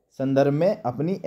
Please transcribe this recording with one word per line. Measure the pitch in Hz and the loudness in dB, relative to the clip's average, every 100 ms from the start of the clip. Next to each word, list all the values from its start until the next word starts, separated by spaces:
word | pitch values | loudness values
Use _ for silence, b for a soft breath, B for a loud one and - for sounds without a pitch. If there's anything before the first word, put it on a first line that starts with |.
| _ - | _ -6
संदर्भ | 135 135 139 | 0 2 2
में | 143 175 208 | 2 0 0
अपनी | 123 123 156 190 | -4 -4 -4 -4